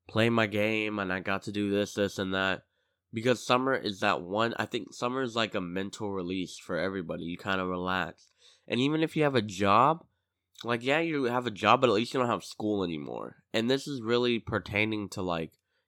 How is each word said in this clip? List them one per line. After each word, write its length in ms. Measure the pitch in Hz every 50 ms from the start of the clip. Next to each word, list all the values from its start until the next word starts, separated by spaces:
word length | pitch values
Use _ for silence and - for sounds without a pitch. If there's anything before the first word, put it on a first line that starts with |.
| _
play 220 | - - 110 113 117
my 160 | 117 117 110
game 520 | 104 101 104 104 110 110 107 107 107 107
and 140 | 104 98 92
I 80 | 92 95
got 240 | 90 104 98 95 -
to 80 | 110
do 180 | 101 104 104 101
this, 260 | 101 101 104 98 -
this, 220 | 107 101 95 -
and 160 | - 98 95 95
that. 300 | 95 95 95 92 - - _ _ _ _ _ _ _ _ _
Because 340 | - 110 110 127 120 104 -
summer 300 | - 123 127 131 135 131
is 240 | - - 107 98 95
that 220 | 113 101 90 69
one, 320 | 87 87 98 107 113 117 -
I 80 | - 107
think 280 | - - 117 - - -
summer 300 | - 123 123 127 131 131
is 120 | 120 110
like 180 | 117 110 98 -
a 60 | 101
mental 500 | 90 87 87 95 98 101 - - 110 101
release 480 | 98 95 87 87 95 95 90 80 -
for 200 | - - - 90
everybody. 480 | 78 87 98 95 95 85 82 82 87 82
You 120 | 85 87
kinda 280 | - - 101 95 95 92
relax. 640 | 90 90 90 90 92 92 92 82 82 - _ _ _ _ _ _ - _ _ _
And 140 | - - 120
even 240 | 131 143 156 156 160
if 140 | 156 -
you 60 | 160 151
have 120 | 143 135
a 60 | 120
job, 640 | 104 107 92 90 101 98 101 113 127 147 165 170 - _ _ _ _ _ _ _ _ _ _ - -
like, 200 | 117 120 117 120
yeah, 160 | 131 143 160
you 260 | 165 165 156 143 131
have 200 | 117 120 127 123
a 60 | 120
job, 300 | 104 87 104 104 117 135
but 80 | 131 120
at 60 | 101
least 180 | 104 120 - -
you 60 | 135
don't 80 | 123 120
have 140 | 107 87 -
school 380 | - - - 107 107 104 98 92
anymore. 600 | 85 82 76 71 60 60 55 53 62 - - _ _ -
And 160 | 110 113 120
this 180 | 135 139 -
is 140 | 151 143 127
really 380 | 107 113 120 120 123 123 120 110
pertaining 720 | - - 113 101 87 - 104 101 107 110 110 107 101 90
to, 120 | - 104
like, 300 | 92 90 85 82 82 80 _ _ _ _ _ _ _